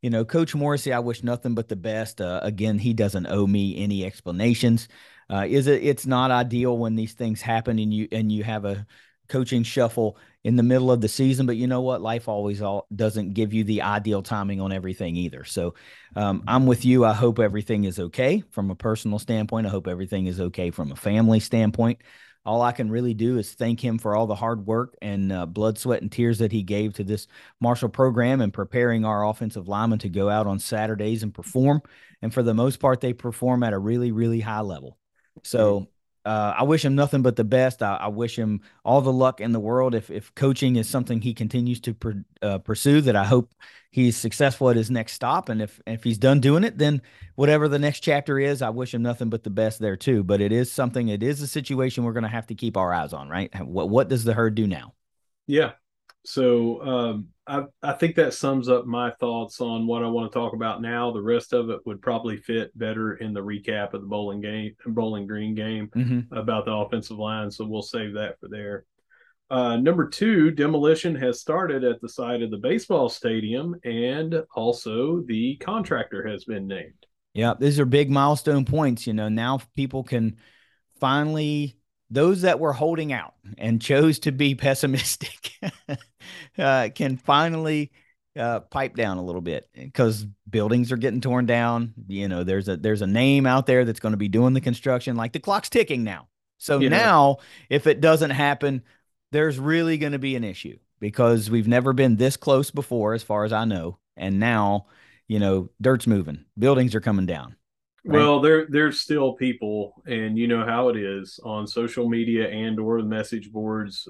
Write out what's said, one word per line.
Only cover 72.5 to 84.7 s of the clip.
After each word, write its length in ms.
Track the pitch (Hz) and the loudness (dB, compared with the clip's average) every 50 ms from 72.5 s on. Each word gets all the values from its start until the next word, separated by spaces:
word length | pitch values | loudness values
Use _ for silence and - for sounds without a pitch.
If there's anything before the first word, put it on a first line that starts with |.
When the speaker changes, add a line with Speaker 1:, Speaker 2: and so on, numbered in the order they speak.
| 107 101 | -6 -4
Speaker 2:
baseball 520 | 104 127 185 233 - - 196 156 131 117 | -2 -2 -2 -2 -2 0 2 2 2 0
stadium 640 | - - - 117 113 113 107 107 113 127 147 175 175 170 _ | -2 -4 -4 -2 -2 -2 -2 -2 -4 -4 -4 -6 -8 -8 _
and 580 | 123 117 113 120 123 135 147 160 160 165 160 156 _ _ | -6 -4 -2 -2 -2 -2 -2 -4 -2 -4 -4 -4 _ _
also 640 | - - - - - - 113 110 113 127 151 165 175 165 127 | -2 0 0 -2 -2 -4 -6 -4 -2 -2 0 -2 -2 -4 -4
the 300 | 117 110 117 127 139 143 | -2 -2 -2 -2 -4 -6
contractor 680 | - - 202 226 196 - 151 123 107 - - 98 98 | -6 -6 -4 -4 -2 -2 -2 -4 -2 -6 -8 -8 -8
has 200 | 107 104 98 - | -8 -8 -10 -8
been 200 | - 113 101 98 95 | -8 -8 -8 -8 -8
named. 260 | 98 92 78 - - _ _ _ _ _ _ _ _ | -8 -10 -12 -14 -20 _ _ _ _ _ _ _ _
Speaker 1:
Yeah, 200 | 104 110 117 113 - | 0 0 0 0 2
these 200 | 135 143 143 143 | 2 2 4 4
are 40 | 143 | 2
big 240 | 127 123 143 147 135 | 4 4 4 4 4
milestone 540 | 139 139 139 143 151 143 - 156 147 139 123 | 4 2 4 4 2 2 2 0 2 2 2
points. 420 | 107 131 156 156 139 120 110 - | 0 0 0 2 0 0 -2 -4
You 80 | 123 110 | -4 -2
know, 140 | 107 107 107 | -2 -2 -2
now 320 | 107 113 113 123 135 131 - _ _ | -2 -2 0 -2 -2 -4 -6 _ _
people 280 | - 139 131 131 135 123 | -4 -4 -4 -4 -8 -6
can 340 | - - 120 113 110 107 - _ _ _ _ _ _ _ _ _ _ _ _ | -4 -2 0 0 0 -2 -6 _ _ _ _ _ _ _ _ _ _ _ _
finally, 800 | - 131 135 147 147 151 156 156 151 151 151 147 147 143 - _ _ _ _ _ _ _ | 0 2 2 2 0 0 -2 -2 -2 -2 -2 -2 -4 -4 -8 _ _ _ _ _ _ _
those 320 | 113 131 151 175 196 190 175 | 0 4 4 4 4 4 4
that 160 | 185 165 127 | 2 2 2
were 140 | 160 156 135 | 2 -2 0
holding 380 | 120 147 160 170 160 156 151 | 0 0 0 0 -2 -4 -4
out 220 | 135 113 80 - _ _ _ 98 107 - | -4 -6 -8 -10 _ _ _ -20 -16 -6
and 240 | - 113 117 113 | -2 0 0 0
chose 380 | - - 143 135 151 160 151 - | 2 2 4 6 6 6 4 2
to 120 | - 156 | -2 -4
be 240 | 135 131 147 143 139 | 0 2 2 0 0
<laughs> 100 | 127 - | 2 2
pessimistic, 840 | 139 | 2